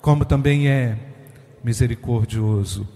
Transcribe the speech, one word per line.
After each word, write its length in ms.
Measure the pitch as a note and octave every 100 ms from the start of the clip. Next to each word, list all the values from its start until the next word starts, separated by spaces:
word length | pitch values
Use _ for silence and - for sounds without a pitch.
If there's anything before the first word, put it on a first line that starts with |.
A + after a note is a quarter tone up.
como 240 | - D3
também 440 | C#3+ C#3 C#3 C#3+ C#3+
é 300 | C#3 B2 G#2+ - - - - - -
misericordioso 1300 | A#2 A2+ B2 A2+ - A#2+ G#2+ A2+ G#2+ G#2+ G2 F#2+ G2